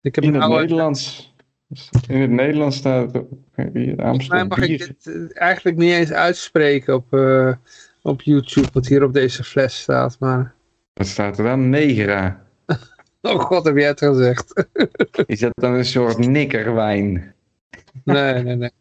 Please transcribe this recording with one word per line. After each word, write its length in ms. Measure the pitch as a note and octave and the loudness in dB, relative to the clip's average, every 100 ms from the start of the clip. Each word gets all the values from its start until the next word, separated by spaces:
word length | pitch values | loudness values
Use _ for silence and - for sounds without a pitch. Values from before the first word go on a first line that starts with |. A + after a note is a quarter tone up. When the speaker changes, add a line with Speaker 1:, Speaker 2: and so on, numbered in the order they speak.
Speaker 1:
Ik 140 | C#3+ | -2
heb 100 | - | 0
Speaker 2:
In 60 | D3+ | 2
Speaker 1:
een 40 | |
Speaker 2:
het 100 | D3 | 2
Speaker 1:
oude 160 | D#3 D#3+ | 2 2
Speaker 2:
Nederlands. 720 | D#3+ E3 D#3+ C3+ - - - _ _ _ _ C#3 - B2+ - | 2 0 0 -2 -6 -14 -20 _ _ _ _ -20 -2 -2 0
In 120 | C3 | 0
het 100 | C3+ | 2
Nederlands 460 | A#2+ C3+ D3+ D3 C3+ | 2 2 0 0 -2
staat 300 | C3+ B2+ A#2 | 0 0 -2
het 100 | B2 | -6
ook, 120 | B2 C3 _ - | -8 -16 _ -8
hier, 380 | - - B2+ - | -6 -4 -4 -2
Speaker 1:
Volgens 320 | - B2 C3+ | -2 -2 0
mij 120 | F3+ | -2
Speaker 2:
Amstel 60 | F#3 | -2
Speaker 1:
mag 120 | F#3 | -2
ik 200 | F3+ D#3 | -2 -2
Speaker 2:
bier. 80 | F3 C3+ | -6 -14
Speaker 1:
dit, 40 | - | -14
eh, 340 | E3 E3+ - | -12 -12 -2
eigenlijk 340 | F3 F#3 F#3+ E3 | -2 0 0 2
niet 160 | E3+ | 2
eens 200 | F3 E3 | 2 0
uitspreken 840 | E3 E3+ F3 - - D3 C#3+ C3 | 2 0 0 -2 2 2 2 0
op, 180 | C3 B2 | -2 0
eh, 380 | C3+ C3+ C3 C3 B2+ _ - - _ | 0 4 4 2 0 _ -20 -20 _
op 200 | - C#3+ | -6 -4
YouTube, 460 | - D3 B2 - C#3 | 0 0 2 0 0
wat 140 | C3+ B2+ | 0 2
hier 160 | C#3 | 2
op 100 | C#3 | 4
deze 320 | C3 C3 B2+ | 2 0 -2
fles 360 | A#2+ - C3 - | -6 -2 -2 -2
staat, 360 | - C3 B2+ - | -2 0 0 -2
maar 360 | C3 B2+ B2+ _ _ _ _ | -2 -2 -2 _ _ _ _
Speaker 2:
Wat 120 | - F#2+ | -6 -6
staat 320 | - G2+ G2+ | -2 -4 -2
er 60 | |
dan? 240 | A2 C3 B2+ | -2 0 2
Negra. 720 | C#3 D3+ A#2 G2+ G2+ F#2+ G2+ _ _ _ | 2 2 2 0 0 -2 -6 _ _ _
Speaker 1:
<laughs> 300 | E3+ - _ _ _ | -6 -6 _ _ _
Oh 180 | - F3 | -4 -2
god, 240 | - F#3 | 0 0
heb 120 | D#3+ C#3+ | 2 2
jij 100 | D3 | 2
het 120 | C#3+ | 2
gezegd. 680 | D3 C3+ B2 B2 - - - - D4 | 2 4 2 0 -6 -6 -4 -2 -2
<laughs> 360 | - - - G3+ | -2 -6 -2 -4
Speaker 2:
Is 120 | G#2 | -2
dat 120 | A#2 | -4
dan 180 | - B2 | -2 0
een 100 | B2 | 0
soort 340 | B2 C3 A#2+ A2 | 0 0 0 0
nikkerwijn? 1160 | A#2+ C#3 C#3 A#2 A2 A2+ G#2+ G2+ G2+ F2+ E2+ _ _ _ _ - _ C3 | 2 2 0 -2 -2 -2 0 0 0 -4 -8 _ _ _ _ -20 _ -12
Speaker 1:
Nee, 380 | - C#3+ C#3 B2+ | -2 0 2 -2
nee, 140 | B2 B2 | -2 -4
nee. 140 | A#2+ _ | -6 _